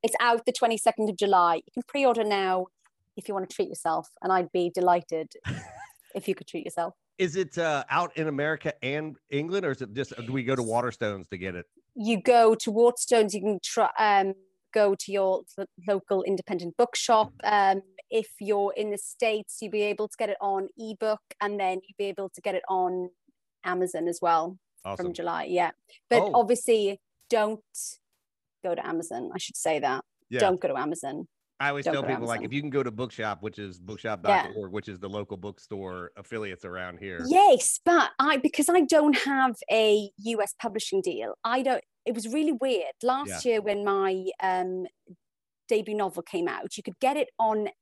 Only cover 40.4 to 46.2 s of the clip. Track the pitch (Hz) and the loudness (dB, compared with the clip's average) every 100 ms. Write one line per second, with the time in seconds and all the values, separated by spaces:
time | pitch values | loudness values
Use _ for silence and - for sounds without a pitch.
40.4 | 202 - 233 208 - 196 185 120 110 - | -2 -4 -6 -6 -2 0 0 -4 -6 -6
41.4 | 226 254 269 240 _ _ - 233 220 285 | -2 0 0 -2 _ _ -6 -4 -4 0
42.4 | 302 247 269 220 160 - 247 262 269 175 | 0 0 0 -2 -4 -2 -2 0 -4 -4
43.4 | 247 220 208 202 202 196 196 190 185 - | 0 0 0 -2 0 0 0 0 -4 -2
44.4 | 190 185 185 185 180 _ _ 180 _ _ | -2 0 -2 -4 -8 _ _ -20 _ _
45.4 | _ _ - 220 214 208 190 - | _ _ -2 -2 0 -2 -2 -4